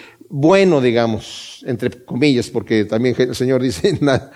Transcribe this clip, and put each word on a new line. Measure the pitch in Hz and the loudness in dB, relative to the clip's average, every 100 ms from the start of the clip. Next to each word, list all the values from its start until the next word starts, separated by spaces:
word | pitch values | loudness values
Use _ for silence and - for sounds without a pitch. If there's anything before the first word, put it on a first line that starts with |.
| - _ - | -20 _ -12
bueno, | 139 160 190 190 147 | 0 4 6 4 4
digamos, | 123 117 117 107 - - - - | 2 2 0 -2 -8 -16 -18 -16
entre | - 120 120 - | -8 -4 -6 -8
comillas, | - 123 147 123 113 | -10 0 2 2 -2
porque | 117 98 110 | -6 -2 -2
también | 104 110 123 117 | 0 0 -2 0
el | - - | -2 -2
Señor | 127 131 | -2 0
dice, | 127 98 208 156 | -2 -2 -2 0
<laughs> | |
"Na-, | 143 131 - | 0 0 -4